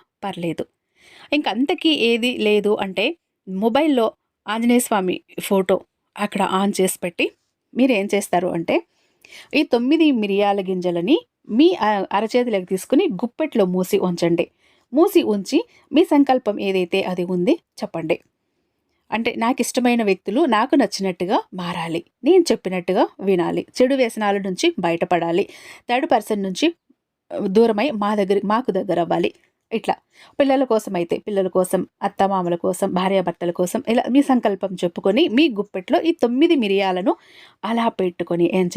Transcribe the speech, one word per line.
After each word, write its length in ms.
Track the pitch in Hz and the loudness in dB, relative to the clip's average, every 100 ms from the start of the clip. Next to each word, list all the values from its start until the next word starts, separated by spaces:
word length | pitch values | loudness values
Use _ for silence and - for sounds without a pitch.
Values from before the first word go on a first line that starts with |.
| _ _ | _ _
పర్లేదు. 420 | 196 180 175 156 - _ _ _ _ - - | -12 -6 -6 -6 -10 _ _ _ _ -20 -4
ఇంకంతకీ 560 | 294 294 202 285 349 320 | -2 -2 -2 -2 0 0
ఏది 500 | 302 233 233 247 - | 2 2 2 0 0
లేదు 380 | 208 208 202 214 | 2 2 2 -2
అంటే 360 | 196 185 240 339 _ _ - | -2 -2 -4 -4 _ _ -10
మొబైల్లో 640 | 190 226 269 320 254 220 - _ _ - | -2 0 2 2 2 0 -4 _ _ -8
ఆంజనేయ 300 | 226 240 240 | -2 2 2
స్వామి 420 | - 208 185 - _ - | 2 -2 -2 -4 _ -12
ఫోటో 400 | - 196 190 190 - _ _ - | -2 0 2 -2 -2 _ _ -8
అక్కడ 300 | 208 196 190 190 | -6 -2 0 2
on 80 | 202 190 | 0 2
చేసి 180 | 185 - | -2 -2
పెట్టి 340 | 180 - 349 _ _ _ _ - | -8 -4 -6 _ _ _ _ 0
మీరేం 320 | 262 214 202 | 2 2 0
చేస్తారు 340 | 202 - 175 180 | -2 0 -2 0
అంటే 340 | 170 165 294 - _ _ _ _ - - | -4 -2 -2 -2 _ _ _ _ -20 -4
ఈ 80 | 285 | -2
తొమ్మిది 480 | - 240 247 320 311 | 0 0 2 4 4
మిరియాల 500 | 247 208 196 202 202 | 2 0 0 2 0
గింజలని 600 | 185 185 180 170 180 381 - _ - | -2 -4 -2 -2 0 0 -2 _ -4
మీ, 260 | 220 339 - | 4 4 4
ఆ, 260 | 214 208 - | 0 0 0
అరచేతిలోకి 520 | 202 220 247 247 196 | -2 0 0 0 -2
తీసుకుని 440 | 185 190 - 294 370 | -2 -6 0 2 2
గుప్పెట్లో 560 | 180 233 - 311 226 | -2 -6 -4 -4 0
మూసి 340 | 185 180 180 202 | 2 0 0 0
ఉంచండి. 520 | 185 175 170 170 - _ _ _ - | 0 -2 0 0 -2 _ _ _ -4
మూసి 280 | 262 370 349 | 2 4 4
ఉంచి 440 | 220 208 185 302 - _ - | 2 -2 0 -2 -2 _ -2
మీ 120 | 294 | 2
సంకల్పం 560 | 381 294 277 254 214 208 | 4 4 4 2 0 -4
ఏదైతే 420 | 202 190 180 190 | -2 -2 0 -2
అది 220 | - 185 | -2 -4
ఉంది 280 | 175 180 185 | -2 0 0
చెప్పండి. 680 | 339 _ - 208 165 160 175 _ _ _ _ _ _ _ _ - | 0 _ -14 -10 -8 -4 -6 _ _ _ _ _ _ _ _ -8
అంటే 220 | 139 226 - | -6 -4 -2
నాకిష్టమైన 640 | 226 262 233 - 247 240 | -2 -2 -2 0 2 2
వ్యక్తులు 420 | 208 185 - 226 | 2 0 0 0
నాకు 300 | 320 214 262 | 2 2 2
నచ్చినట్టుగా 680 | 302 202 - 190 180 180 285 - | 2 2 -2 -6 -4 -2 -2 -4
మారాలి, 500 | 185 175 170 170 311 - _ | -10 -8 -8 -6 -6 -8 _
నేను 200 | 254 370 339 | 4 4 4
చెప్పినట్టుగా 560 | 226 185 185 180 190 294 - | 0 -2 -6 -2 0 0 -2
వినాలి, 460 | 196 185 170 175 - - | 0 0 0 -2 -6 0
చెడు 120 | 254 | 2
వ్యసనాల 440 | 269 240 220 208 202 | 2 0 0 -2 -2
నుంచి 360 | 196 185 339 339 | -2 0 -2 0
బయటపడాలి, 720 | 175 170 175 175 170 175 - - - - - | -2 -2 0 0 0 -2 -2 -8 -20 -18 -4
థర్డ్ 180 | 247 285 | -2 2
పర్సన్ 360 | 233 - 208 | 0 0 -4
నుంచి, 320 | 190 185 320 - _ _ _ _ - | -4 0 -2 -2 _ _ _ _ -12
ఆ, 60 | - | -6
దూరమై 520 | 202 196 233 208 - | 0 4 4 2 -2
మా 240 | 208 202 | -2 -2
దగ్గర, 260 | 208 190 202 | -2 0 0
మాకు 260 | 196 220 254 | 0 -2 0
దగ్గర 300 | 185 196 170 | -4 -2 -2
అవ్వాలి. 340 | 170 170 196 - _ _ - | 0 0 -2 -6 _ _ -8
ఇట్లా 220 | 226 - - _ _ - - | -8 -4 -6 _ _ -14 0
పిల్లల 240 | 277 269 | 2 2
కోసం 300 | 262 220 - | 2 0 -2
అయితే 220 | 185 170 - | -6 -4 -4
పిల్లల 320 | - 196 190 | -4 -2 0
కోసం, 380 | 190 185 180 - - | 0 0 -2 -4 -6
అత్తమామల 520 | 196 - 196 190 175 | -8 -2 -2 0 -2
కోసం, 400 | 170 190 180 196 | -2 -4 -2 -2
భార్యాభర్తల 560 | 180 190 190 185 - 175 | -2 0 0 -2 -4 -6
కోసం 320 | 175 180 226 - | -2 -2 -4 -2
ఇలా 140 | 240 - | -2 2
మీ 120 | 262 | 0
సంకల్పం 540 | 277 247 226 190 190 180 | 2 2 2 -2 -6 -4
చెప్పుకొని 440 | 180 - 196 220 330 | -4 -2 0 2 2
మీ 200 | 226 320 | 2 2
గుప్పెట్లో 520 | 202 202 190 185 320 | 0 -8 -8 -2 0
ఈ 120 | 330 | 0
తొమ్మిది 440 | 339 233 247 339 302 | 0 0 2 2 2
మిరియాలను 600 | 208 196 190 185 214 381 _ - - _ | 2 0 0 0 -2 -4 _ -20 -20 _
అలా 240 | 208 233 233 | -4 -2 -2
పెట్టుకొని 600 | - 185 - 170 175 170 | -2 -6 -4 -6 0 0
ఏం 160 | 185 180 | 2 0